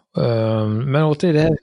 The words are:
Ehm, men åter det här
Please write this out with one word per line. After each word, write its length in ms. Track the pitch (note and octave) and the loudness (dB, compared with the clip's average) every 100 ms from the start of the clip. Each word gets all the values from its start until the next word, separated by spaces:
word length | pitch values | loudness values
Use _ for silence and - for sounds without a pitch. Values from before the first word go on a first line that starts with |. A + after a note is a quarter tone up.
| _ - | _ -4
Ehm, 760 | B2+ A#2 A2 A2 G#2+ G#2+ C3+ | -2 0 0 0 -2 -2 -2
men 100 | C#3 | 0
åter 300 | D#3 D3 F#3 | 0 0 0
det 80 | D3+ | 2
här 160 | D#3+ D3+ | 2 0